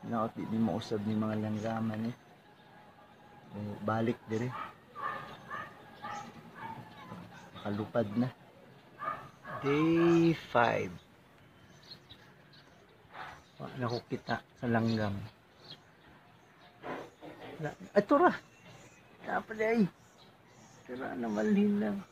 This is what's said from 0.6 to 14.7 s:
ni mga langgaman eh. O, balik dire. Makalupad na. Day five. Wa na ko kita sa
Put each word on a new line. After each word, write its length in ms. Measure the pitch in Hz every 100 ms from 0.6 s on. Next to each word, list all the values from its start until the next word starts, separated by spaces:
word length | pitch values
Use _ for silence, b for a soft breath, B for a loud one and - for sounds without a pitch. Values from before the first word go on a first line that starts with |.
| 110 87 - 110 101
ni 100 | 110
mga 200 | 110 107
langgaman 640 | 107 107 110 113 113 107 113
eh. 60 | 120 - - - - - - - - - - - - -
O, 240 | 101 104 101
balik 320 | 104 110 113 120 -
dire. 160 | 110 123 - - - - - - - - - - - - - - - - - - - - - 880 880 - - 1077 - - - - -
Makalupad 480 | 104 104 107 120 107 107
na. 160 | 127 - - - - - - - - - - - - 151
Day 720 | 139 147 160 165 170 170 165 160 -
five. 420 | 123 117 107 101 87 - - - - - - - - - - - - - - - - - - - - - - - - - -
Wa 80 | 135 131
na 140 | 120
ko 100 | 120 -
kita 300 | 123 - 117
sa 260 | - - 123